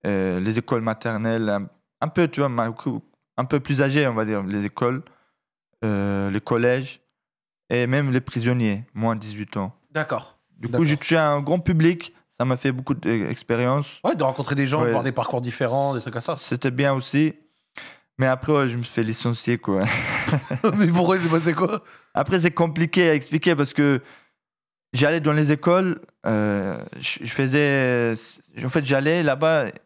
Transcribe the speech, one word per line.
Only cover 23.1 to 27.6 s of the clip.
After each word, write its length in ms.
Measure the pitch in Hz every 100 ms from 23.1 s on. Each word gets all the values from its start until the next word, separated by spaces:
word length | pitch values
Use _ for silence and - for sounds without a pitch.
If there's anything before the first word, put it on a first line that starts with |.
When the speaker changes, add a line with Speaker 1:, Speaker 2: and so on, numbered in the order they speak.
Speaker 1:
à 40 | 151
expliquer 400 | 131 156 180 151
parce 160 | 139
que 280 | - 143 131 - - _ _ _ _ _ _ _
j'allais 260 | 123 147 165
dans 140 | 151
les 180 | 151 147
écoles, 500 | 151 170 180 190 - - _
euh, 540 | - 107 104 101 95 65 - -
je, 180 | - -
je 100 | 117
faisais, 840 | - 135 143